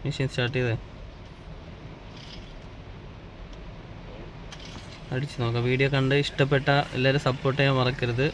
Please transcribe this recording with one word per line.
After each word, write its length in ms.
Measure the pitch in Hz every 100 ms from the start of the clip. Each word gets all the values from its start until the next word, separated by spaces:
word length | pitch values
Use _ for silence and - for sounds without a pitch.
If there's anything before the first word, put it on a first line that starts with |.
മെഷീൻ 240 | 131 - 135
സ്റ്റാർട്ട് 220 | - 120 127
ചെയ്തേ, 180 | 123 110 - - - - - - - - - - - - - - - - - - - - - - - - - - - - - - - - - - - - - - - - - - - 131
അടിച്ച് 220 | 143 -
നോക്കാം. 200 | 120 117 120
വീഡിയോ 180 | 127 139 139
കണ്ട് 200 | 135 139
ഇഷ്ടപ്പെട്ട 460 | 143 - 139 139 139 139 - 131
എല്ലാവരും 260 | 131 139 143
സപ്പോർട്ട് 320 | 127 139 135
ചെയ്യാൻ 160 | 139 135
മറക്കരുത്. 440 | 127 127 120 120 147